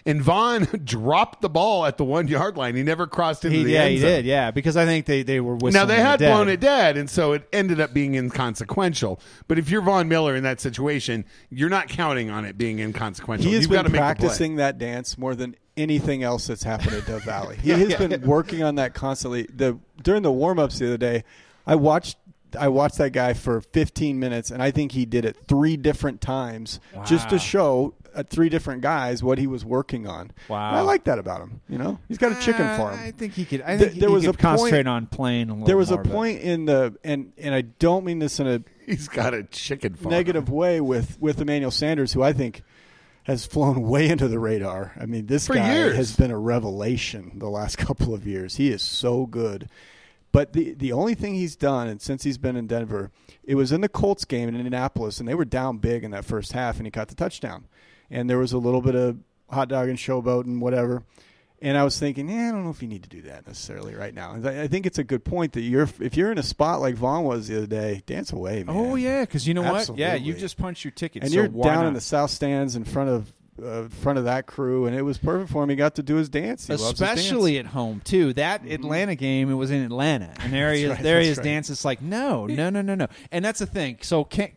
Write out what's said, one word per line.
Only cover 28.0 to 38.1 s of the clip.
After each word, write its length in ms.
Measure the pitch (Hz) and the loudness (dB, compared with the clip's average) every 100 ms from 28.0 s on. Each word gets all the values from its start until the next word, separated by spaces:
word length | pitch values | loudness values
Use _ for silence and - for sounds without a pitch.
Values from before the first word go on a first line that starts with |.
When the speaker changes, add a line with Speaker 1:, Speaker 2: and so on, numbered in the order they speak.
| - - | -16 -10
Speaker 3:
uh, 80 | |
three 240 | 139 156 165 | -6 2 2
different 340 | 156 151 127 | 2 -2 -4
guys 400 | 139 156 123 123 | 0 0 0 -2
what 160 | 127 131 | 0 2
he 80 | 135 | 0
was 180 | 127 113 | -4 -2
working 420 | 127 139 127 104 | -2 0 -6 -6
on. 240 | 82 101 - - | -10 -12 -16 -8
Speaker 2:
Wow. 220 | 107 104 | -4 0
Speaker 3:
And 80 | - | 2
I 40 | |
like 220 | - 403 | 4 2
that 160 | - 120 | 2 -2
about 220 | 92 90 | -2 -8
him. 180 | 87 110 - | -10 -16 -10
You 100 | 127 | -6
know, 220 | 131 - - | -4 -6 -8
he's 100 | 226 | 0
got 140 | 240 | 0
a 40 | 226 | 2
chicken 220 | 247 233 220 | 0 2 2
Speaker 2:
Uh, 120 | 220 | 0
Speaker 3:
farm. 220 | 214 202 | -2 -4
Speaker 2:
I 120 | 226 | -10
think 220 | - 220 | -8 -8
he 100 | 185 | -6
could, 180 | 170 135 | -4 -4
I 140 | 143 202 | -2 4
Speaker 3:
Th-, 120 | 202 | 4
Speaker 2:
think 100 | 170 | 4
Speaker 3:
there 100 | 202 | 4
Speaker 2:
he 60 | 202 | 6
Speaker 3:
was 80 | 170 | 4
Speaker 2:
could 40 | |
Speaker 3:
a 80 | 175 | 4
point 40 | |
Speaker 2:
concentrate 460 | 170 151 240 151 131 | 4 4 4 4 4
on 200 | 120 117 | 0 -4
playing 420 | - 127 120 113 | -2 0 0 -2
a 40 | |
little 140 | 107 110 | 0 4
Speaker 3:
There 80 | 196 | 4
was 140 | 180 | 4
Speaker 2:
more, 80 | 180 | 2
Speaker 3:
a 40 | |
Speaker 2:
but 80 | 95 | 0
Speaker 3:
point 260 | 202 226 202 | 0 -2 -2
in 240 | 180 170 151 | -2 -2 2
the, 300 | 135 127 101 | 2 2 -2
and, 300 | 151 143 104 - | -6 -4 -6 -10
and 160 | 151 | -2
I 80 | 135 | -2
don't 440 | 120 - 170 180 | -2 0 2 2
mean 140 | 185 | 0